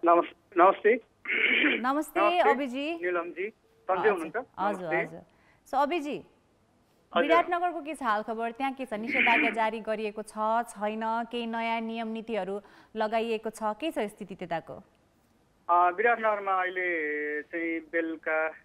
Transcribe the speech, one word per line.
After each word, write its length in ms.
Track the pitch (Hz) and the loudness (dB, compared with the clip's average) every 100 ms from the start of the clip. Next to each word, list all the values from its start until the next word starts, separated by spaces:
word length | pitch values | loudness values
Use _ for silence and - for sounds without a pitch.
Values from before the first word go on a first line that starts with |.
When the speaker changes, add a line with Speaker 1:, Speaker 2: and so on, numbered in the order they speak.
Speaker 1:
नमस-, 520 | 170 170 160 - _ 175 | 6 6 4 -6 _ 6
नमस्ते। 380 | 180 185 208 240 - _ - - - - 302 233 | 6 6 4 2 0 _ -6 0 2 2 2 0
Speaker 2:
नमस्ते, 400 | 233 277 302 - | 0 -2 -2 2
Speaker 1:
नमस्ते, 180 | 311 349 | 4 4
Speaker 2:
अभिजी। 560 | 359 254 277 247 294 | 4 4 0 -4 -4
Speaker 1:
निलमजी, 560 | 339 349 175 170 170 196 | -2 -2 -2 -4 -6 -8
सन्चै 500 | - _ _ - 185 | -8 _ _ -2 2
Speaker 2:
हजुर, 120 | 196 | 4
Speaker 1:
हुनुहुन्छ? 240 | 196 160 208 - - | 2 -2 -6 -8 -4
Speaker 2:
हजुर, 240 | 196 196 | -2 -2
Speaker 1:
नमस्ते। 140 | 175 160 | -2 -2
Speaker 2:
हजुर। 240 | 165 165 - _ _ _ _ | -2 -8 -18 _ _ _ _
So, 80 | |
अभिजी, 500 | 262 277 349 285 214 - _ _ _ _ _ _ _ _ | 0 2 0 -2 -8 -10 _ _ _ _ _ _ _ _
Speaker 1:
हजुर। 80 | - | 0
Speaker 2:
विराटनगरको 580 | 294 330 349 349 359 330 | 4 4 4 0 -2 -4
के 140 | 285 | -8
छ 80 | 311 | -6
हालखबर? 480 | 254 214 214 214 233 | -2 -2 -2 -4 -6
त्यहाँ 220 | 226 269 | -4 -6
के 140 | 262 254 | -6 -8
छ? 60 | |
निषेधाज्ञा 580 | 208 226 277 240 233 226 | -6 -4 0 4 4 2
जारी 300 | 220 220 226 | 0 -2 -2
गरिएको 420 | 214 214 214 208 | -4 -4 -4 -6
छ, 120 | 208 220 214 226 233 | -12 -4 0 0 -2
छैन? 560 | 202 208 220 226 226 233 | -4 -4 -2 -2 -2 -4
केही 140 | 240 226 | -6 -4
नयाँ 340 | 226 226 226 | -4 -2 -2
नियम 280 | 226 226 220 | -4 -6 -6
नीतिहरू 520 | 226 220 220 185 202 - - - 220 | -8 -4 -4 -4 -6 -10 -20 -14 -4
लगाइएको 540 | 220 226 226 220 220 | -2 0 0 -2 -4
छ? 80 | - | -6
के 280 | 214 214 320 | -6 -4 -4
छ 80 | 311 | -2
स्थिति 360 | 208 - 190 | -6 -6 -14
त्यताको? 400 | 185 175 165 151 - 196 _ _ _ _ _ _ _ - | -12 -6 -6 -6 -16 -16 _ _ _ _ _ _ _ 2
Speaker 1:
अ, 220 | 175 180 | 4 6
विराटनगरमा 600 | 180 226 226 220 208 196 | 4 2 4 2 0 0
अहिले 920 | 190 180 185 180 170 151 147 147 151 | 0 0 -2 -2 -2 -2 -4 -4 -6
चाहिँ 380 | 143 170 165 165 | -8 -6 -4 -6
बेलुका 720 | 160 170 165 160 165 156 160 156 | -4 -4 -2 -4 -4 -2 -2 -6